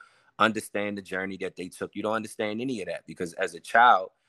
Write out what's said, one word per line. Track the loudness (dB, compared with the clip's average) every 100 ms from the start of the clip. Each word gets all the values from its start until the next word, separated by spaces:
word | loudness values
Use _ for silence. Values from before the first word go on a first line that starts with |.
| -20 _ _ 2
understand | 2 2 -4 -6 -4 -8
the |
journey | -8 -6 -6 -6
that | -8 -8
they | -12
took. | -8 -10
You | -4
don't | -2
understand | -2 -4 -4 -4 -2
any | -4 -6
of | -6
that, | -8 -10
because | -8 -8
as | -4 -4
a | -4
child, | 0 6 8 6 2 _